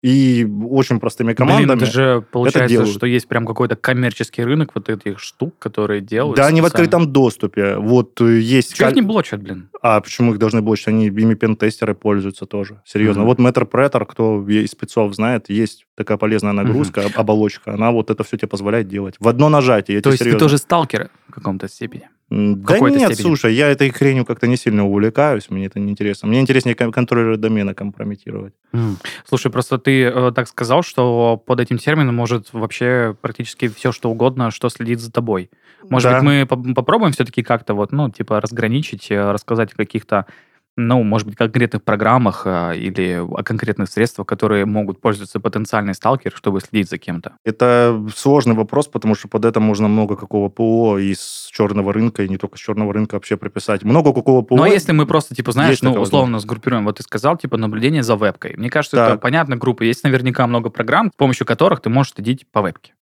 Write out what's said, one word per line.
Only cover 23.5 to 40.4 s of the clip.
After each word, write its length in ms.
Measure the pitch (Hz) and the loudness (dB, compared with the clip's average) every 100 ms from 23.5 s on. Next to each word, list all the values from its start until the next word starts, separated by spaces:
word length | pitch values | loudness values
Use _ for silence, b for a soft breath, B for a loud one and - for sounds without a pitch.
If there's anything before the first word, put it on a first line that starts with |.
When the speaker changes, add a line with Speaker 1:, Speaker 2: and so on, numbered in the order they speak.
Speaker 1:
я 140 | 113 147 | 2 2
этой 200 | 139 147 | 2 0
хренью 340 | - 139 135 120 | 2 2 2 -2
как-то 220 | 120 120 | -2 0
не 100 | 123 | 0
сильно 280 | - 107 101 | 0 2 2
увлекаюсь, 640 | 101 107 110 147 123 - | 2 0 2 2 0 -4
мне 160 | 95 95 | -8 -8
это 120 | 101 | -6
не 120 | 101 | -6
интересно. 360 | 104 104 98 107 | -4 -4 -4 0
Мне 120 | 117 | 2
интереснее 340 | 135 131 127 117 | 2 2 0 -2
кон-, 160 | 120 | -2
контроллеры 460 | 110 123 120 113 113 | -2 0 0 0 0
домена 360 | 110 110 98 95 | 0 0 -2 -4
компрометировать. 800 | 101 - 107 101 - 104 101 _ _ | -10 -8 -10 -10 -12 -12 -12 _ _
Speaker 2:
М. 240 | 120 113 95 B B - | -4 -4 -6 B B -4
Слушай, 220 | 131 127 | -2 -2
просто 260 | 123 123 131 | -4 -2 -2
ты, 260 | 135 135 127 | 0 2 2
э, 260 | 123 123 120 | 2 0 0
так 120 | 120 | -6
сказал, 340 | - 117 139 | -6 0 0
что 560 | 175 - 123 120 117 117 - | 0 0 0 2 2 0 -2
под 140 | 123 | -2
этим 180 | 120 120 | 0 -2
термином 380 | - 156 139 120 | 0 2 2 0
может 360 | 117 120 98 | -2 -4 -6
вообще 640 | 113 107 - 123 127 117 101 | -8 -8 -4 0 0 -2 -4
практически 460 | 113 113 117 - 123 | -10 -8 -10 -6 -6
все, 240 | 104 131 | -2 -4
что 180 | 120 120 | -2 -4
угодно, 400 | 113 123 127 120 | 0 -2 0 -4
что 200 | - 123 | -2 -6
следит 300 | - 117 117 | -6 -6 -6
за 100 | 117 | -4
тобой. 400 | - 120 98 90 b b b - | -4 -2 -4 -4 b b b -4
Может 200 | 127 123 | 2 4
Speaker 1:
Да. 40 | 131 | 4
Speaker 2:
быть, 40 | |
мы 220 | 143 143 135 | 4 4 2
поп-, 260 | 127 123 127 | -2 -2 -2
попробуем 360 | 123 214 202 | 0 2 2
все-таки 300 | 135 123 - | 0 -4 -4
как-то 320 | 117 117 - 101 | -2 -2 0 -4
вот, 160 | 104 | -2
ну, 180 | 143 143 | -2 -4
типа, 320 | - 110 107 | -4 -2 -2
разграничить, 720 | 107 117 113 123 156 101 - | -2 -4 -2 -2 -4 -10 -6
э, 200 | 101 101 | -2 -2
рассказать 420 | 101 - 113 110 | -2 -4 -2 -2
о 20 | - | -4
каких-то, 500 | 107 110 - 104 95 b | -6 -6 -2 -4 -4 b